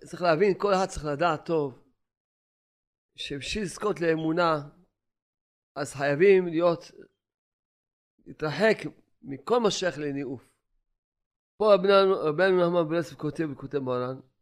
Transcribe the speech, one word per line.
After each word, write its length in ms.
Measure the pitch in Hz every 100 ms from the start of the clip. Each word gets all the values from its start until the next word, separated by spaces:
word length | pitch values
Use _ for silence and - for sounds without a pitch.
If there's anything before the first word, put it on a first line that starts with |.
| -
צריך 160 | 170
להבין, 320 | 175 156 202 185
כל 160 | 202
אחד 120 | 185 185
צריך 200 | 151 147
לדעת 400 | 143 170 151 -
טוב, 380 | 165 139 - _ _ _ _ _ _ _ _ _ _ _ _ _ -
שבשביל 480 | - 139 - 214
לזכות 380 | 180 - 208 151
לאמונה, 680 | 170 160 160 165 170 151 147 - _ _ _ _ _ _ _ _ _ 139
אז 180 | 147
חייבים 540 | 139 143 143 196 190 180
להיות, 440 | 160 175 165 - - - _ _ _ _ _ _ _ _ _ _ _ -
להתרחק 520 | 139 151 143 220 196 - - _ _
מכל 380 | 135 135 - 247
מה 120 | 214
שייך 260 | - 180 147
לניאוף. 520 | 147 139 135 127 - _ _ _ _ _ _ _ _ _ _ -
פה 160 | 214
רבנו, 420 | 196 196 196 196 185
רבנו 480 | 151 151 190 185 170
נחמן 220 | 175 156
ברסלב 280 | 170 170 139
כותב, 300 | 151 147 160 131
כותב 200 | 135 143
מרן, 420 | 127 123 127 131 - _